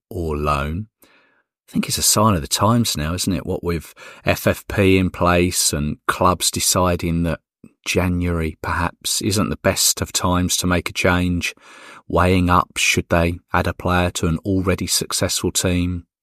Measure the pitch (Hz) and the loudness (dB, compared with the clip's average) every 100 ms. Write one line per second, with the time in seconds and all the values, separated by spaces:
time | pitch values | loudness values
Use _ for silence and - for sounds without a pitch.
0 | - - 80 73 73 71 73 87 110 _ | -12 -6 -4 -2 -2 -2 -2 -6 -8 _
1 | _ _ _ _ _ _ _ - - - | _ _ _ _ _ _ _ -6 -4 -2
2 | - - 107 90 69 - 101 120 113 - | 0 2 2 2 -2 0 2 2 0 -2
3 | 76 90 - 87 - 92 87 85 - - | -4 -2 -2 -2 -4 -6 -4 -4 -6 -16
4 | - - - 92 - 92 - - 98 95 | -20 -6 -2 0 0 -2 -2 2 4 4
5 | 90 - 87 87 90 - - 80 73 - | 2 0 2 4 2 0 -2 0 -2 -4
6 | - - 92 87 - 90 - 101 90 87 | -4 0 2 2 0 -2 0 2 2 0
7 | 87 82 85 76 _ _ - _ - 98 | 0 0 0 -2 _ _ -20 _ -4 0
8 | 90 87 87 85 80 - - 82 85 - | 0 0 0 -2 -2 -4 -6 -4 -4 -6
9 | - - 104 104 - - 98 90 - - | -6 -4 -2 0 -2 -2 0 2 0 -2
10 | 95 - 92 90 90 - 90 87 - - | -4 -2 0 2 0 0 0 0 -2 -2
11 | 95 90 90 87 - - - - - - | 2 2 2 0 -4 -8 -18 -20 -20 -20
12 | - 82 90 95 90 90 - - - - | -2 2 4 4 4 4 2 0 0 0
13 | - 85 85 87 _ 87 90 - 95 90 | 0 2 2 -2 _ -2 -2 -2 0 0
14 | 90 - 87 80 104 95 92 87 90 - | 0 0 -2 -2 0 0 0 -2 -2 -4
15 | - - 92 - 90 - 95 90 87 90 | -4 -2 -2 -2 -2 0 0 0 0 -4
16 | - _ | -10 _